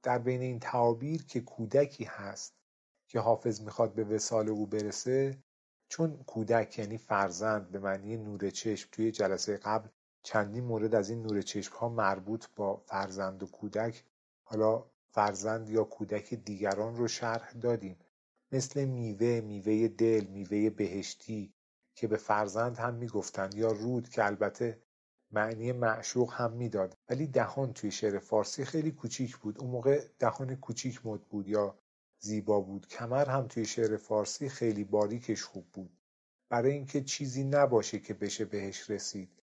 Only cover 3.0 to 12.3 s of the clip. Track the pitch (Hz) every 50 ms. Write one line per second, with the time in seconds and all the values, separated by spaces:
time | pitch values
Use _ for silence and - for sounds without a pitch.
3 | _ _ - 117 113 117 113 107 - 123 110 104 107 107 - - 117 107 101 110
4 | 110 104 107 104 - - 117 110 107 107 107 104 107 98 107 107 104 104 95 -
5 | - 127 131 135 135 135 135 139 _ _ _ _ _ _ _ _ _ _ - -
6 | 165 160 147 135 127 - - 117 110 101 117 117 107 - - - 107 101 113 110
7 | - - 107 98 98 95 85 87 107 110 107 104 95 90 95 101 98 98 98 98
8 | 98 104 113 113 107 104 104 95 98 98 - - - 113 104 95 - _ - -
9 | 110 113 110 - 104 95 95 87 - 107 101 95 - 104 107 110 107 110 _ _
10 | _ _ _ _ - - - 110 104 101 104 120 123 120 113 107 107 110 113 110
11 | 98 98 117 117 113 110 107 101 - - - 104 98 - - - 117 117 117 117
12 | 104 98 98 98 95 101